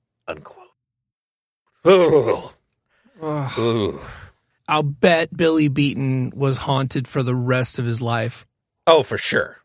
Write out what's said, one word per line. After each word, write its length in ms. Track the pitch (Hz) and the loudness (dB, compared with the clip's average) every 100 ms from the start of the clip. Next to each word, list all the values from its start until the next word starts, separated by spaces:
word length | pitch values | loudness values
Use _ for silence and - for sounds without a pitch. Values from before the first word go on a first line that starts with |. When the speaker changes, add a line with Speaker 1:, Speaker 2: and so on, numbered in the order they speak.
| _ _ - | _ _ -16
Speaker 1:
unquote. 300 | 80 - - 359 _ _ _ _ _ _ _ _ _ _ _ 160 | -16 -16 -20 -20 _ _ _ _ _ _ _ _ _ _ _ 4
Ugh. 680 | 190 165 151 113 - - - _ _ _ _ _ 202 | 6 6 4 2 -2 -6 -20 _ _ _ _ _ -14
Speaker 2:
Ugh. 300 | 156 151 131 - | -8 -6 -6 -2
Speaker 1:
Ugh. 440 | 117 117 98 71 - - - _ _ _ - | -2 0 -2 -4 -14 -18 -20 _ _ _ -4
Speaker 2:
I'll 160 | 151 | -2
bet 520 | 147 143 185 165 165 - | -2 0 2 2 0 0
Billy 320 | 165 160 151 | 2 2 2
Beaton 640 | 135 143 123 135 131 127 - | 2 0 0 -2 -2 -4 -2
was 220 | 135 127 | -2 -2
haunted 500 | - 135 135 147 123 | -2 -2 -2 -4 -6
for 160 | 147 | -4
the 100 | 123 | -2
rest 460 | 127 123 127 123 - | -2 0 0 -2 -4
of 60 | 120 | -4
his 180 | 113 | -4
life. 420 | 117 117 113 - - _ _ _ - | -2 -2 -4 -8 -20 _ _ _ 4
Speaker 1:
Oh, 160 | 160 | 4
for 160 | 127 107 | 4 -4
sure. 400 | - 127 - - | -2 -2 -4 -10